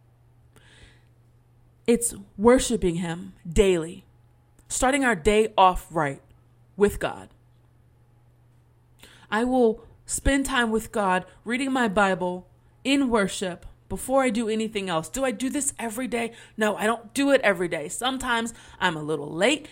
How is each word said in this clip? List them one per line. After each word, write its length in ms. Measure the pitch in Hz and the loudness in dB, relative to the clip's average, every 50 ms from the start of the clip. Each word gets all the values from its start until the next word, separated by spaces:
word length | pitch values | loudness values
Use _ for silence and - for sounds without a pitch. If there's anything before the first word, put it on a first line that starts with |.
| _ _ _ _ _ _ _ _ _ _ _ - - _ - - - - _ _ _ _ _ _ _ _ _ _ _ _ _ _ _ _ _ _ _ | _ _ _ _ _ _ _ _ _ _ _ -20 -20 _ -20 -20 -20 -20 _ _ _ _ _ _ _ _ _ _ _ _ _ _ _ _ _ _ _
It's 300 | - 240 233 - - - 202 - - - 202 | 2 2 2 0 -2 -6 -8 -14 -16 -6 2
worshiping 580 | 202 233 254 269 262 - 233 190 - 180 165 | 4 6 6 6 4 0 -2 -2 0 -2 -2
him 380 | 170 185 165 165 175 190 190 - - - | -2 -4 -6 -6 -8 -12 -16 -20 -18 -16
daily, 600 | 175 156 220 202 190 180 165 156 170 190 196 - _ _ _ _ _ _ _ _ _ _ _ _ - | -2 2 4 4 4 4 2 -2 -6 -10 -16 -20 _ _ _ _ _ _ _ _ _ _ _ _ -10
starting 340 | - - 269 247 277 285 269 | -4 -2 0 0 2 2 0
our 120 | 247 220 | 0 -2
day 360 | 165 143 208 208 214 220 220 - - | 0 2 2 4 4 2 2 4 4
off 300 | 190 185 175 - - - | 4 4 4 2 -4 -6
right 320 | 156 165 151 139 139 - _ _ _ _ _ _ _ _ _ _ _ 185 | -4 -2 -2 -2 -4 -8 _ _ _ _ _ _ _ _ _ _ _ 2
with 220 | 202 202 - - | 2 2 2 0
God. 300 | 175 123 - 95 92 - _ _ _ _ _ _ _ _ _ _ _ _ _ _ _ _ _ _ _ _ _ _ _ _ _ _ _ _ _ _ _ _ _ _ - - - - - - | -6 -8 -8 -10 -14 -18 _ _ _ _ _ _ _ _ _ _ _ _ _ _ _ _ _ _ _ _ _ _ _ _ _ _ _ _ _ _ _ _ _ _ -20 -20 -20 -20 -10 -6
I 140 | 208 208 240 | -2 -2 0
will 400 | 254 254 254 240 220 220 - - - - - _ | 0 2 4 4 2 2 0 -8 -20 -20 -20 _
spend 400 | - - - - 269 269 277 269 | -10 -8 -2 2 2 2 2 0
time 240 | 269 269 247 240 220 | 0 0 0 2 2
with 220 | 220 220 220 - | 0 -2 -4 -4
God, 340 | - 226 202 185 185 185 180 - - - - | -4 -2 0 2 2 0 -2 -4 -12 -14 -8
reading 280 | 202 247 247 277 269 | -6 -4 -4 -2 -2
my 160 | 262 262 240 220 | 0 0 0 2
Bible, 600 | 180 214 202 190 185 175 180 180 180 185 - - _ _ _ _ _ _ - | 2 2 2 2 2 0 -2 -4 -6 -8 -10 -16 _ _ _ _ _ _ -2
in 260 | 262 277 277 277 240 | 0 0 2 2 2
worship, 560 | 233 214 196 180 - - 202 180 170 - - - - - _ - | 2 2 0 0 -2 -4 -6 -8 -8 -10 -14 -20 -20 -20 _ -12
before 340 | 240 - - 254 262 269 262 | -10 -10 -4 0 0 2 2
I 60 | 254 | 2
do 200 | 202 240 233 208 | 0 -2 -2 -2
anything 400 | 220 220 220 214 220 202 196 185 | -2 -2 -2 -4 -4 -6 -4 -2
else. 200 | 170 160 165 - | -2 -2 -4 -4
Do 160 | - 262 269 | -6 -4 -4
I 60 | 262 | -4
do 180 | - - 254 262 | -2 -4 -4 -4
this 240 | - 294 269 - - - | -4 -4 -4 -4 -4 -6
every 280 | 220 233 208 247 262 214 | -8 -8 -6 -6 -6 -4
day? 260 | 240 233 233 226 233 - - - _ 214 | -4 -4 -4 -6 -8 -14 -20 -14 _ -2
No, 180 | 214 214 196 | 0 0 0
I 100 | 156 196 | 0 0
don't 280 | 220 233 233 233 214 - | 0 0 -2 -6 -6 -2
do 180 | 269 277 277 | 0 4 4
it 100 | 277 254 | 4 4
every 260 | - 208 190 170 185 165 | 4 2 2 2 0 -4
day. 200 | 165 160 147 180 | -4 -6 -8 -8
Sometimes 640 | - - 233 262 262 262 247 254 233 226 226 233 - - - - - - | -8 -6 -4 -4 -4 -4 -2 -2 -2 -2 -2 -4 -8 -14 -20 -20 -8 -4
I'm 180 | 190 180 160 156 | -2 -2 -2 -2
a 60 | 151 | -4
little 280 | 147 156 147 143 151 | -4 -4 -4 -6 -6
late 360 | 156 165 196 247 311 - - - | -2 0 2 2 2 0 -4 -10